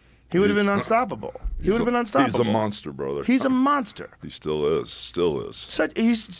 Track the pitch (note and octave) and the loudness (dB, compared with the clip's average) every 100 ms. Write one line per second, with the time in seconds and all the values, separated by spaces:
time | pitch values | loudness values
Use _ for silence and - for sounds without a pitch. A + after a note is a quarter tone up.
0 | _ _ - E3+ G3+ G3+ G3+ G3+ - A3+ | _ _ -2 2 4 4 2 2 2 2
1 | A#3+ A2 - - - - - A3+ A3+ A#3+ | 0 -4 -10 -8 -8 -4 0 2 2 0
2 | A#3 C4+ C4 D3 A#2 A2+ G#2+ G#2 - C2+ | 0 2 2 2 2 2 0 -4 -10 -6
3 | C#2 C#2+ C#2 C4 C4 B3+ C4+ C#4+ A3+ - | -4 -4 2 2 4 2 2 2 -2 -8
4 | - - - - D#2 D2+ D2 D#2+ A#1 - | -12 -14 -14 -8 -4 0 2 0 -2 -10
5 | - F2 F2 C#2 - - - - D#4 - | -8 0 0 0 -6 -12 -10 -2 -2 0
6 | A3+ A3+ - | 2 2 -2